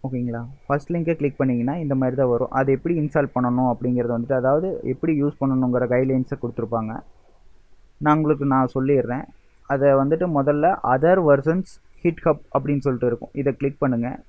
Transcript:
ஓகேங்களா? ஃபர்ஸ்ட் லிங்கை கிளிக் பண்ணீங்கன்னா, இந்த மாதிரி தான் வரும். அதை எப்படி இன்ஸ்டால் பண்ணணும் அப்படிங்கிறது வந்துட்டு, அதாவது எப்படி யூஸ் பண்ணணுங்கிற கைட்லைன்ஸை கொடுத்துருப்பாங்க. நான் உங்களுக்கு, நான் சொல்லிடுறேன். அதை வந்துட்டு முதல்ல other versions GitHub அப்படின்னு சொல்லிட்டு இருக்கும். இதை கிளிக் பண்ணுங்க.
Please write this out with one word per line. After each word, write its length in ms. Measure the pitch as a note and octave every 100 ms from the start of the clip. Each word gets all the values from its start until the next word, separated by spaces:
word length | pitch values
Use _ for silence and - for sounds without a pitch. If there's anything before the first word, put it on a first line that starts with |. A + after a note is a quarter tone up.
| C3+
ஓகேங்களா? 380 | B2+ B2 A#2 A#2+ C3+ -
ஃபர்ஸ்ட் 260 | C#3+ -
லிங்கை 240 | E3+ E3 E3
கிளிக் 200 | C#3+ -
பண்ணீங்கன்னா, 420 | C3 A#2+ A#2+ E3
இந்த 160 | D3+
மாதிரி 220 | C3+ B2+ B2+
தான் 120 | B2+
வரும். 220 | A#2+ C3
அதை 240 | C3 C3+
எப்படி 260 | C3+ E3 E3+
இன்ஸ்டால் 280 | D3+ D#3 C#3
பண்ணணும் 400 | B2+ B2 B2 B2+
அப்படிங்கிறது 440 | A#2 B2 B2 A#2+ A#2
வந்துட்டு, 140 | A#2+
அதாவது 480 | C3 B2+ D3 F#3+ F3+
எப்படி 400 | - C3 E3 D3+
யூஸ் 120 | C#3+ C#3+
பண்ணணுங்கிற 440 | C3+ C3 B2+ B2 B2
கைட்லைன்ஸை 500 | B2+ C3 C3 B2+ C3+
கொடுத்துருப்பாங்க. 580 | A#2+ A#2 A2 A#2 A2 A2+ - - _ _ - - _ - - _
நான் 200 | D3+ D3+
உங்களுக்கு, 300 | D3+ D3 C#3+
நான் 220 | C3+ B2+ C3+
சொல்லிடுறேன். 440 | C3 C#3+ A#2+ B2 - - _ _ -
அதை 280 | C#3 C#3
வந்துட்டு 360 | C3+ C3+ D#3+ F3+
முதல்ல 420 | D3 C3+ D3 D3+ -
other 540 | - C3 D#3+ F#3+ D#3+ C#3
versions 280 | D3 F3 F#3 - _ -
GitHub 360 | F3 E3 E3 D3+ - C#3
அப்படின்னு 220 | C#3 C#3+
சொல்லிட்டு 260 | C#3 B2 B2
இருக்கும். 240 | A#2+ -
இதை 200 | - C#3
கிளிக் 260 | B2 C#3 C#3+
பண்ணுங்க. 400 | C#3 A#2+ A#2+ -